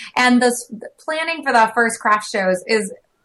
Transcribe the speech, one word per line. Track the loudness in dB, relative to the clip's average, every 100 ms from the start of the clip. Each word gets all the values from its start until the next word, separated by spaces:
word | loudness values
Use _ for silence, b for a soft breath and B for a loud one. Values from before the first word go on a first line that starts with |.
| B 0
And | 2 4
this, | 2 0 -8
the | -16 -16 -12
planning | -8 -4 -4 -4
for | 0
the | 2 4
first | 2 0 0
craft | 0 0 0
shows | -2 0 -2 0
is | -2 -2 -10 _ _